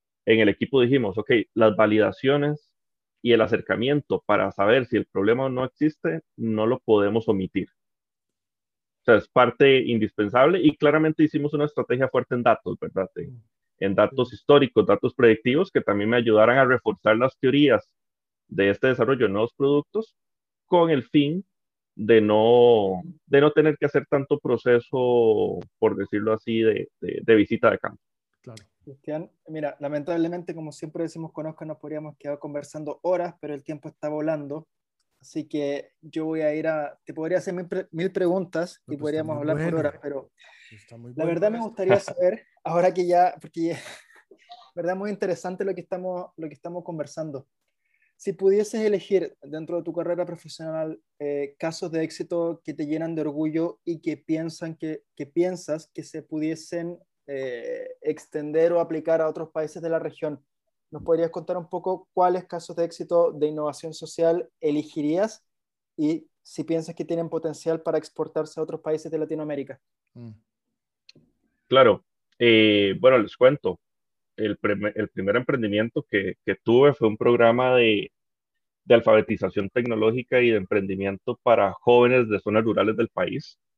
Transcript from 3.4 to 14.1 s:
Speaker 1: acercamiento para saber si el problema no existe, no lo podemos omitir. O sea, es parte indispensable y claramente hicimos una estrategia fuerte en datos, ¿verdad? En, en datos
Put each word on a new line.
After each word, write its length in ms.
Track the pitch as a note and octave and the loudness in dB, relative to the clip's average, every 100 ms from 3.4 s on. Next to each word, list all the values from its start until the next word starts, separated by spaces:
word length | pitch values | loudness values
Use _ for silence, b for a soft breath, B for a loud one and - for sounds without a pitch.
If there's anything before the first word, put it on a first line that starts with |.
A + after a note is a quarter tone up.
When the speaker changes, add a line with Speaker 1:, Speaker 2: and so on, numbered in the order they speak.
Speaker 1:
acercamiento 800 | A2 G#2+ - G2 A#2+ D3 - F#2 | 4 0 -2 -2 0 -2 -2 -4
para 260 | - G#2 G2 | 0 0 0
saber 340 | - G2+ B2+ A#2+ | 0 2 2 2
si 100 | G#2+ | -2
el 80 | |
problema 460 | - - G2+ A#2+ C3+ | -2 -2 0 0 -2
no 160 | B2+ C3 | -4 -6
existe, 560 | - D3+ - E3 D#3+ - | -2 -4 -2 -6 -6 -10
no 320 | - A#2 A2 A2 | -8 -4 0 0
lo 140 | B2+ | 0
podemos 480 | - G#2+ G2+ A2+ A2+ | 2 2 4 0 0
omitir. 400 | G2+ F#2 G2 F2+ _ _ _ _ _ _ _ _ _ _ _ _ _ | -2 -2 -4 -6 _ _ _ _ _ _ _ _ _ _ _ _ _
O 20 | |
sea, 120 | - A2 | 4 4
es 120 | - | 4
parte 520 | - A#2+ - C#3 C3 | 2 2 4 4 6
indispensable 800 | A#2 A2+ G#2+ - G#2 A#2+ C#3 F#3 | 2 0 -2 -2 0 4 4 4
y 160 | D3 C#3 | 2 2
claramente 440 | D3 D3+ D#3 D#3 | 2 2 2 2
hicimos 300 | D3+ D3 C#3+ | 0 0 -4
una 140 | D3 D3 | -2 -4
estrategia 420 | - A#2+ B2 C3 | -4 -4 -2 0
fuerte 280 | C3 B2 B2+ | -2 -2 0
en 60 | |
datos, 360 | A#2+ A2 - G#2 | 2 2 -2 -10
¿verdad? 300 | D#2 F#2+ F#2 - | -8 -6 -6 -8
En, 220 | E2+ B2 _ _ _ _ | -14 -16 _ _ _ _
en 140 | G2 | -2
datos 380 | F#2+ G#2 | 2 2